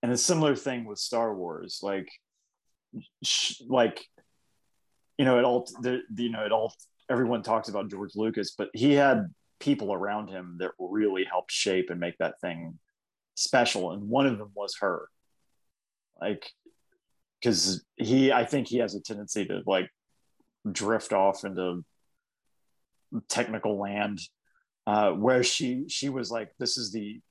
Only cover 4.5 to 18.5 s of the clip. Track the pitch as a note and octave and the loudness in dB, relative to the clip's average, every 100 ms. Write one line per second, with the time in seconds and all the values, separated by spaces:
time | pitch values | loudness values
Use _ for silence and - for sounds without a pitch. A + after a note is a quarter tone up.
4.5 | _ _ _ _ _ _ - C3 B2 B2+ | _ _ _ _ _ _ 0 6 6 6
5.5 | B2 B2 - B2 B2+ - G#2+ A#2+ A2 G#2+ | 2 -2 -6 -2 -2 -4 -4 -4 -2 0
6.5 | A2 A2+ - - _ - B2+ B2 A#2 G#2 | 2 0 -6 -20 _ -2 0 2 0 0
7.5 | A2+ A2 G2+ G2 F#2+ G2+ G2+ A2 A2+ G2 | -2 0 -6 -4 -8 -8 -2 -2 -2 -6
8.5 | - G2+ - C3 C#3+ C#3 B2 F#2 - _ | -6 -8 0 4 6 6 4 0 -10 _
9.5 | _ - C#4+ - F#2 G2+ G#2+ G2+ F#2+ F2+ | _ 0 0 0 -2 -2 -4 -6 -12 -12
10.5 | F2 F2+ - F2+ G#2 G#2+ F#2+ F#2 F2+ - | -6 -6 -6 -4 0 2 2 0 -2 -2
11.5 | - G#2 F#2 F2+ F2 F2 - D#2+ - F#2 | -2 2 2 0 -2 -6 -2 -4 -2 -8
12.5 | E2 E2 - _ _ _ _ _ - - | -8 -12 -16 _ _ _ _ _ -6 2
13.5 | C3+ A#2+ G#2 F2+ F#2+ G2+ B2+ C#3 A2 G#2 | 4 4 2 -2 -6 0 4 4 2 -6
14.5 | G2 G2+ - G2+ E2+ - _ _ _ _ | -8 -8 -2 -2 -2 -6 _ _ _ _
15.5 | _ _ _ _ _ _ _ F#2 G#2 - | _ _ _ _ _ _ _ -6 -4 -8
16.5 | _ _ _ _ _ _ _ _ _ B2 | _ _ _ _ _ _ _ _ _ 0
17.5 | G#2+ F#2+ F#2 _ - G#2+ C3 C3+ B2 A#2 | 2 0 -2 _ -6 2 6 6 4 2